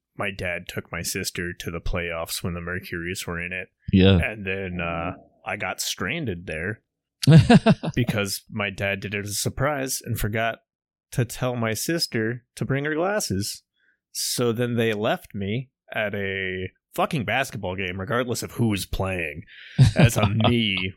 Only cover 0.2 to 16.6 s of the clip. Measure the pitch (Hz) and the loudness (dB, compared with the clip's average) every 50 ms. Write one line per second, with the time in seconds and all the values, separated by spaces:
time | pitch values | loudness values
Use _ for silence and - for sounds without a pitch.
0.2 | 104 101 98 - 95 90 87 90 90 - - 110 - - - 85 85 - - 95 | -6 -6 -4 -4 -6 -6 -6 -6 -8 -8 -10 -10 -10 -8 -8 -6 -6 -6 -4 -4
1.2 | 92 - - - 87 87 90 - - 87 85 85 - - - 90 85 85 82 82 | -6 -6 -6 -6 -6 -6 -6 -8 -10 -8 -8 -4 -4 -2 -2 -2 -4 -4 -4 -6
2.2 | 82 - - - - 95 85 87 85 87 90 92 - - - 85 85 85 95 - | -6 -6 -8 -6 -6 -6 -6 -6 -6 -6 -8 -8 -8 -8 -8 -6 -6 -6 -6 -6
3.2 | - - 85 85 87 87 92 92 92 - _ _ _ - - 95 92 98 98 87 | -6 -6 -6 -6 -6 -6 -8 -10 -10 -12 _ _ _ 2 6 8 8 8 8 6
4.2 | - 120 110 110 95 95 95 98 98 92 90 87 85 85 85 82 82 90 90 - | 6 2 -4 -6 -6 -6 -4 -4 -4 -6 -4 -4 -4 -4 -4 -2 -4 -4 -6 -8
5.2 | - _ _ _ - - 95 104 101 92 - - - - - - 95 90 143 175 | -16 _ _ _ -8 -8 -6 -4 -4 -6 -4 -4 -6 -8 -4 -4 -4 -4 -2 -4
6.2 | 156 113 90 85 90 85 80 78 85 98 110 - _ _ _ _ _ _ _ _ | -4 -4 -4 -6 -6 -8 -6 -4 -4 -4 -6 -6 _ _ _ _ _ _ _ _
7.2 | - - 160 160 - - 240 180 - 226 180 - - 156 - - 120 - - 107 | 6 10 10 10 10 10 8 8 8 6 4 4 0 -4 -2 0 -2 0 0 -2
8.2 | 101 98 - - - _ - 110 101 101 95 - 101 98 98 98 110 98 104 101 | -2 -2 -4 -8 -10 _ -6 -4 -4 -4 -2 -2 -2 -2 -2 -4 -4 -6 -6 -4
9.2 | 101 104 98 - - - - - 135 147 151 135 135 135 - - - - 117 - | -4 -4 -4 -4 -4 -4 -2 0 0 0 0 -2 -2 -4 -6 -6 -4 -6 -4 -2
10.2 | - 107 104 113 113 113 110 - _ _ _ _ _ _ _ _ _ _ - - | -2 -2 0 0 0 0 -2 -4 _ _ _ _ _ _ _ _ _ _ -2 -2
11.2 | 120 - - - 127 127 123 123 113 113 110 - - - 165 165 - - - 117 | 0 0 -2 -4 -2 -2 0 0 0 0 0 -2 -2 -2 0 -2 -2 -2 0 0
12.2 | 110 110 123 127 - _ _ - 127 110 127 139 143 151 156 151 175 190 208 214 | 0 0 -2 -6 -10 _ _ -6 -2 -2 0 0 0 -2 -2 0 0 0 0 -2
13.2 | 202 - 95 95 98 - - - _ _ _ _ _ _ _ _ _ _ _ - | -2 -2 -2 -2 -2 -4 -8 -12 _ _ _ _ _ _ _ _ _ _ _ -6
14.2 | - - - - 123 120 113 120 123 120 120 113 113 113 107 104 107 127 175 180 | -4 -4 -2 0 0 0 2 0 0 0 2 2 2 2 2 0 0 0 0 -2
15.2 | - - - 101 98 98 107 131 131 - _ _ _ - - 117 110 104 104 101 | -4 -10 -8 -6 -4 -2 -2 -4 -4 -8 _ _ _ -8 -4 -4 -2 -2 -2 -4
16.2 | 98 95 95 98 95 92 92 92 | -2 -2 -2 -2 -2 -4 -4 -4